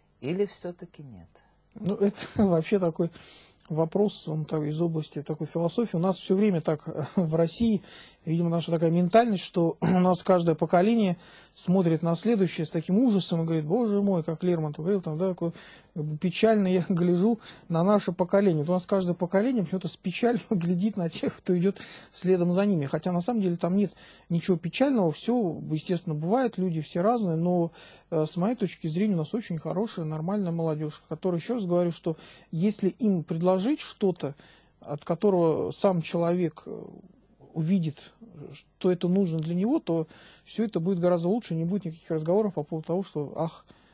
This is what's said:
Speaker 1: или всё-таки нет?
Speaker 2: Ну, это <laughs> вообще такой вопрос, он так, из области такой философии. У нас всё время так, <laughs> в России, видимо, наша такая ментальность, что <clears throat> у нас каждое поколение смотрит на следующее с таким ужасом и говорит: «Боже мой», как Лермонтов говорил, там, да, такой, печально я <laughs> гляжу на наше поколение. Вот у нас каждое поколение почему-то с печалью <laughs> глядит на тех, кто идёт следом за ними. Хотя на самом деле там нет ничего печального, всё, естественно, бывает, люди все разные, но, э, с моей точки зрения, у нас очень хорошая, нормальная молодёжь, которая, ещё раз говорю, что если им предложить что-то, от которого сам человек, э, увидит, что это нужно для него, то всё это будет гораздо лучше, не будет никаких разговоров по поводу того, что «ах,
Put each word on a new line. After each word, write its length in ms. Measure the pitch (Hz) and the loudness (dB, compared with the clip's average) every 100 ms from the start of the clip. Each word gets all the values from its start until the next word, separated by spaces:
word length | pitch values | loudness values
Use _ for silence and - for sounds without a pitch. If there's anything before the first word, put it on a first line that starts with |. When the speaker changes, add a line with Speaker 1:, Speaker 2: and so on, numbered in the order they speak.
| _ _ | _ _
Speaker 1:
или 240 | 131 185 202 | -6 -2 -4
всё-таки 580 | - 180 175 175 - | -4 -12 -12 -18 -18
нет? 260 | 143 95 85 _ _ _ _ - | -18 -18 -20 _ _ _ _ -8
Speaker 2:
Ну, 200 | 190 202 | -4 0
это 220 | 202 - - - | 0 0 -6 2
<laughs> 100 | 196 | 4
вообще 340 | 170 160 202 | 4 2 0
такой 320 | 175 160 170 - - - - _ - | 0 0 -4 -4 -20 -20 -20 _ -6
вопрос, 580 | 156 160 196 208 - - | -2 0 2 0 -2 -6
он 180 | 156 151 | -6 -4
так, 160 | 156 | -4
из 200 | 151 151 | -4 -2
области 400 | 170 160 151 151 | -2 -2 -6 -10
такой 260 | 139 156 151 | -8 -8 -6
философии. 480 | 165 170 - 220 165 | -4 -2 -2 -2 0
У 40 | |
нас 200 | 185 180 | 0 -2
всё 160 | - 190 | 0 2
время 260 | 214 170 | 4 2
так, 200 | 165 151 - | 0 -2 -4
<laughs> 300 | 156 139 - | -8 -2 0
в 200 | 165 160 | 0 2
России, 480 | 165 - 233 208 - - - - - | 0 2 2 0 -4 -18 -20 -14 -4
видимо, 240 | 165 170 | 0 0
наша 220 | 165 160 | 0 0
такая 200 | 165 165 | 0 2
ментальность, 520 | 170 175 220 240 190 | 4 6 6 6 0
что 340 | - 180 170 - | -2 0 0 0
<clears throat> 40 | |
у 180 | 170 185 | 2 4
нас 240 | 180 175 | 4 2
каждое 320 | - 180 170 160 | 4 4 4 0
поколение 600 | 160 175 202 233 196 170 - - - | 2 4 4 4 2 0 -8 -20 -18
смотрит 500 | - - 185 170 160 | -6 2 4 4 2
на 120 | 165 165 | 0 0
следующее 500 | 214 226 180 - 156 | 0 2 0 0 -4
с 60 | |
таким 280 | 165 156 190 | -4 0 2
ужасом 420 | 254 196 - 170 | 4 2 2 0
и 40 | 160 | 0
говорит: 200 | 165 151 | -2 0
«Боже 360 | 214 226 202 | 0 2 2
мой», 220 | 202 180 | 2 0
как 200 | 156 156 | -2 -2
Лермонтов 420 | 180 170 156 147 165 | 0 0 -2 -4 -2
говорил, 160 | 202 | -2
там, 160 | 165 156 | -2 -4
да, 120 | 190 | -4
такой, 220 | 175 170 - - - _ - 151 151 | -2 -6 -6 -18 -20 _ -8 -6 -2
печально 460 | 180 - 220 214 185 | -2 2 4 4 4
я 180 | 185 165 | 2 2
<laughs> 40 | |
гляжу 500 | 175 175 175 214 226 - - - | 2 2 4 2 0 -6 -20 -2
на 160 | 165 | 0
наше 280 | 185 208 - | 4 2 2
поколение. 520 | 175 175 196 202 156 | -2 2 4 4 2
Вот 60 | 147 | 0
у 40 | |
нас 120 | 180 - | -2 0
каждое 280 | 196 180 | 0 0
поколение 500 | 170 175 190 240 247 | -2 0 0 2 0
почему-то 240 | 165 185 175 | -2 -4 -6
с 100 | - | -6
печалью 440 | 190 - 240 247 - | -6 0 0 0 -2
<laughs> 40 | |
глядит 460 | 196 170 180 214 202 | -2 0 0 0 -2
на 120 | 165 | -4
тех, 260 | - 269 - | -2 -6 -4
кто 220 | - 180 | 0 2
идёт 200 | 190 196 - - - | 2 -2 -14 -18 -14
следом 420 | - 180 185 175 | -6 0 2 2
за 120 | 175 208 | 2 2
ними. 200 | 175 139 | 0 0
Хотя 260 | 156 185 | -4 -2
на 100 | 175 | -2
самом 200 | 175 233 | 0 0
деле 140 | 185 170 | -2 -2
там 200 | 170 190 | 0 0
нет 160 | 196 - - - _ | 0 -4 -20 -20 _
ничего 280 | 170 180 175 | -2 2 0
печального, 540 | 170 - 277 247 175 | 0 0 2 4 2
всё, 480 | 147 - 247 185 - 147 | 0 0 0 0 -4 -4
естественно, 440 | 156 - 170 - 151 | -4 -2 -2 -2 -4
бывает, 420 | 165 247 254 - | 0 0 0 -2
люди 240 | 185 160 | -2 -2
все 200 | 147 175 | -4 0
разные, 340 | 202 240 196 160 | 0 2 0 0
но, 360 | 175 180 170 - - - _ | 2 2 0 -6 -20 -20 _
э, 140 | 160 156 | -2 -2
с 120 | 170 | 0
моей 180 | 190 247 | -2 -2
точки 320 | 185 - 165 | -4 -4 -6
зрения, 280 | 160 214 175 | -2 0 0
у 20 | |
нас 160 | 151 | -2
очень 240 | 233 - 165 | -4 -4 -8
хорошая, 480 | 160 165 220 - 156 | -4 -4 -4 -4 -6
нормальная 460 | 156 160 208 180 | -4 -4 -2 -2
молодёжь, 500 | 165 165 151 151 - - | -2 -2 -2 -4 -8 -12
которая, 300 | 160 190 170 | -4 -2 -2
ещё 160 | - 247 | -2 -4
раз 100 | 180 | 0
говорю, 260 | 175 175 | 2 2
что 240 | - 175 156 - - - | -2 -6 -6 -12 -20 -10
если 380 | 160 202 - 190 | 0 0 2 -2
им 340 | - 214 185 | 0 0 0
предложить 560 | 156 165 180 190 214 302 | -2 0 2 2 2 -2
что-то, 560 | - - 196 170 139 143 - - _ _ | -4 -2 -2 0 -6 -8 -20 -20 _ _
от 220 | - 147 | -12 -10
которого 680 | - 170 208 185 165 151 - | -6 0 2 4 4 2 -2
сам 300 | - 202 175 | 2 2 2
человек, 640 | 156 175 170 180 165 - - | -2 -2 0 0 -2 -4 -14
э, 180 | - - - - _ _ _ - | -14 -14 -20 -20 _ _ _ -10
увидит, 600 | 160 160 196 160 - - _ 226 165 - | -4 2 2 0 -6 -18 _ -20 -18 -18
что 380 | 143 - _ 185 | -18 -20 _ 0
это 160 | 180 175 | 2 2
нужно 320 | 190 185 160 | 2 2 -2
для 160 | 156 175 | -2 -2
него, 240 | 214 311 | 0 0
то 280 | - 165 156 - - - - | 0 -2 -2 -12 -20 -20 -10
всё 180 | - | -4
это 160 | 220 175 | -2 -2
будет 200 | 170 185 | -2 0
гораздо 300 | 180 175 175 | 2 2 2
лучше, 260 | 226 - 165 | -2 -2 -4
не 100 | 170 | -2
будет 200 | 196 165 | -2 -6
никаких 240 | 160 - | -12 -6
разговоров 440 | 160 156 196 214 | -4 2 2 0
по 100 | 156 | -4
поводу 240 | 147 160 156 | -6 -8 -4
того, 160 | 175 | -4
что 300 | 190 151 143 - | -4 -8 -8 -6
«ах, 300 | 160 - - - _ | -6 -6 -20 -20 _